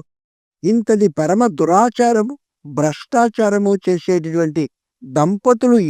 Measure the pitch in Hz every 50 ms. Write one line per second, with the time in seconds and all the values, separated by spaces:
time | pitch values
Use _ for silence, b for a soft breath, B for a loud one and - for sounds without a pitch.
0 | - _ _ _ _ _ _ _ _ _ _ _ 147 185 226 233 208 - 220 202
1 | 208 175 - 156 156 160 190 226 247 226 151 - 160 160 370 196 240 247 - -
2 | 240 240 233 214 214 254 285 - _ _ _ _ - 147 135 147 151 156 143 -
3 | - - - 240 240 226 - - 220 202 202 202 202 202 202 185 - 185 180 165
4 | - 185 185 170 156 160 160 170 165 156 147 160 143 - _ _ _ _ _ _
5 | - 135 127 151 151 180 208 196 - 247 247 220 254 247 240 220 175